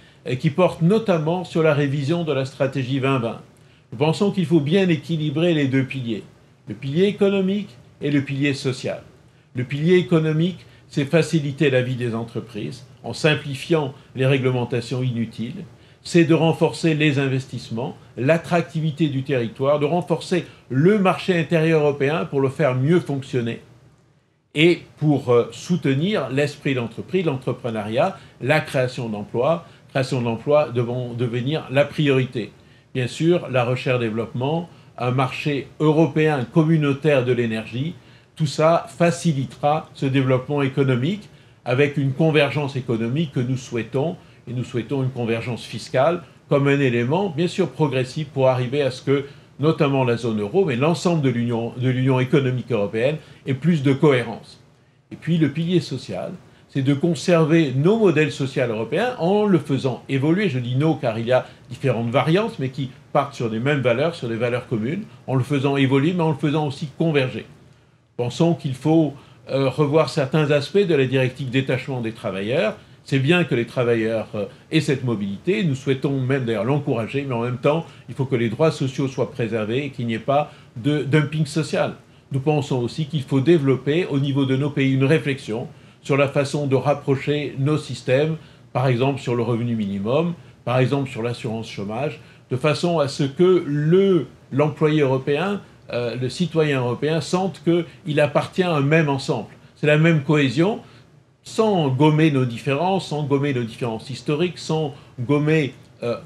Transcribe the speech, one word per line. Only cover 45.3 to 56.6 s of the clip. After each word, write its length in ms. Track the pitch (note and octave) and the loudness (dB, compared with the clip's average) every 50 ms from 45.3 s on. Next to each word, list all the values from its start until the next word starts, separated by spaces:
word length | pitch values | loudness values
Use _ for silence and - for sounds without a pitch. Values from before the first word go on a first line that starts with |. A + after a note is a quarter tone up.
| A#2 A2+ A2+ B2+ A#2 G#2+ - | -2 -4 -4 -6 -8 -8 -10
fiscale 580 | - - G#2 - - - B2+ C#3 E3 F3 F3 - - - - _ - | -12 -12 -12 -10 -2 0 2 2 2 0 -2 -6 -14 -20 -20 _ 0
comme 200 | D#3 C#3+ C#3 C#3+ | 2 4 4 4
un 120 | C#3 C#3+ | 4 4
élément, 480 | C#3 B2+ A#2+ A#2+ A#2+ B2+ D3+ F#3 G#3 G3 | 4 2 2 2 0 0 0 0 0 -2
bien 200 | C#3 C#3+ F3+ E3+ | -2 -2 -2 -2
sûr, 200 | - - F3 B2+ | 0 -2 -2 -2
progressif 600 | - - D#3 C#3+ B2+ C3 C3 - - D#3 D#3 - | 0 -2 -2 0 0 -2 -4 -4 -6 -8 -8 -6
pour 200 | - C3+ C3 C3 | 0 2 4 4
arriver 320 | B2+ B2 B2+ A#2 C3+ D3 | 4 2 0 -2 -2 0
à 100 | C#3 C3 | 0 -2
ce 120 | B2+ - | -4 -4
que, 240 | - C3+ C#3 C#3+ C3+ - - - - - _ - | 0 0 0 0 0 -6 -14 -20 -20 -20 _ 0
notamment 460 | C#3 D#3+ D#3+ D#3+ D#3 C#3 C#3 C3+ B2+ | 0 2 2 2 2 2 2 2 2
la 140 | A#2+ A#2 A2+ | 2 0 0
zone 200 | B2+ A#2 A2 G#2 | 0 -2 -2 -2
euro, 280 | G#2 G2+ C#3+ F#3+ G3 | -4 0 0 0 2
mais 100 | D#3+ A#2+ | 2 0
l'ensemble 460 | A#2 C#3 E3 E3+ E3 - F#3 E3+ D#3+ | 2 2 2 0 2 0 0 2 2
de 80 | C3+ C3 | 2 2
l'Union, 420 | A#2 A#2+ A#2 A#2+ A#2 A2+ A#2 A#2 - B2+ | 0 0 0 0 -2 -2 -4 -6 -6 -2
de 100 | A#2+ B2+ | -2 0
l'Union 320 | B2 B2+ B2+ C3+ C3 B2+ | 0 2 2 2 2 2
économique 500 | B2+ C3 C3+ - B2+ B2+ B2+ A#2+ - - | 2 2 2 2 2 2 -2 -2 -2 -2
européenne, 460 | A#2+ G#2+ G2+ G2+ G#2+ A2 A#2+ C#3+ D#3+ D#3 - - - - - | -2 -2 -2 -2 -2 -2 -2 -2 -2 -4 -8 -16 -20 -12 -6
ait 80 | - C3+ | -6 -6
plus 280 | C3+ - E3+ F3 D3+ | -2 0 0 0 2
de 120 | C3 C#3+ C3+ | 2 2 2
cohérence. 640 | C#3 E3 D3 C3+ B2 A2+ A2+ G2+ - - - - - _ _ _ _ _ _ _ _ _ _ | 4 4 4 4 4 0 -4 -8 -12 -16 -20 -20 -20 _ _ _ _ _ _ _ _ _ _
Et 60 | - | -18
puis 220 | - - D3+ F3 E3 | -10 -4 -2 2 2
le 100 | D#3 C3+ | 2 2
pilier 320 | C3+ D#3+ E3+ E3+ F#3 E3 | 0 -2 -2 0 0 0
social, 520 | C3 - C3+ B2 - - F#2+ F2+ - - - - - - - - | 0 -2 -8 -10 -8 -8 -8 -8 -8 -8 -10 -14 -18 -20 -20 -20